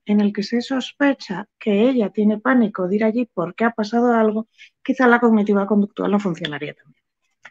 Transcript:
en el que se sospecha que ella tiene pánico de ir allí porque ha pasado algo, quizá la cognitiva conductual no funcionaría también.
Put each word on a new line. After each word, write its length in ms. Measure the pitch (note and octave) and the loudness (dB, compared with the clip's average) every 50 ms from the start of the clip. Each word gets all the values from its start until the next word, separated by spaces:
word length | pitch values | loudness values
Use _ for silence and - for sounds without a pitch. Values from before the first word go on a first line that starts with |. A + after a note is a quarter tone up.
| _ | _
en 140 | - G#3 G#3 | -2 0 2
el 120 | G#3 G3+ G#3 | 2 0 -2
que 120 | G#3+ G3+ | -4 -6
se 180 | - A#3 A#3+ A#3+ | -4 -4 -4 -4
sospecha 840 | - C4+ C4 A#3+ - - - C#4+ C#4 C4+ - - - F#3+ F3+ G#3 - _ - | -4 -4 -6 -6 -8 -4 -2 0 0 0 -2 -6 -10 -10 -10 -10 -12 _ -8
que 320 | - A3 G3+ G3+ A3 C4 | -2 0 2 2 2 2
ella 200 | C4+ B3 G#3 F#3+ | 2 2 0 -2
tiene 280 | - A3 G#3 G#3+ G#3+ G#3+ | 0 0 2 2 2 0
pánico 500 | - B3+ C4 B3+ A3+ G3 - - F#3 F3 | 0 0 2 2 2 2 0 -4 -4 -2
de 80 | G3 | 0
ir 80 | G#3 A3 | 0 0
allí 240 | A3 G#3+ A#3+ B3 - _ | 0 0 -2 -4 -4 _
porque 300 | - E3 E3+ F3+ - A3+ | -6 -6 -6 -4 -2 -2
ha 80 | A#3 - | -2 -2
pasado 420 | - G#3+ G#3 A#3 A#3 A#3+ B3 A#3 | -2 -6 -4 -2 0 2 2 2
algo, 340 | A3+ A3 G#3+ G#3 A3 A3+ - _ _ - - _ _ - | 2 2 0 0 -2 -6 -10 _ _ -20 -20 _ _ -6
quizá 240 | - - - C4 | -4 -2 2 2
la 140 | A#3+ A#3+ A#3 | 4 4 4
cognitiva 460 | A#3+ A#3 A3 G#3+ G3+ G#3+ G3+ G3 G3 | 4 4 4 2 2 2 2 0 0
conductual 460 | G3+ A3 G3+ G3+ G3+ _ - F#3 F3+ G3+ | 0 2 0 0 0 _ -4 -2 -2 0
no 80 | G#3 | 0
funcionaría 540 | G3+ F#3+ E3 - F3 D3+ D3 C3+ D3 D3 - | -2 -2 -6 -6 -6 -8 -8 -8 -10 -10 -12
también. 260 | _ _ D3+ _ _ _ _ _ _ _ _ _ _ - - | _ _ _ _ _ _ _ _ _ _ _ _ _ -20 -20